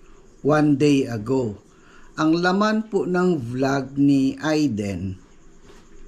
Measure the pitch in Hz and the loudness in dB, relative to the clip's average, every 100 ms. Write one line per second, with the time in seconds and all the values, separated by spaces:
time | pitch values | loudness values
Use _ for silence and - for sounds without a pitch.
0 | - - - - 135 151 151 139 147 135 | -20 -20 -20 -4 0 2 4 4 4 2
1 | 117 113 110 131 113 98 _ - - - | 0 -6 -2 -2 -2 -8 _ -20 -20 -20
2 | - - 156 170 180 196 214 220 220 196 | -14 -2 0 2 0 2 0 0 -2 -4
3 | 139 180 180 160 117 127 135 139 135 139 | -2 0 2 0 -4 -2 -2 -2 -4 0
4 | 143 139 135 135 156 151 143 104 101 90 | 2 4 0 -2 -2 0 0 -2 -4 -6
5 | 95 92 - - - - - - - - | -8 -10 -18 -20 -20 -20 -20 -20 -20 -20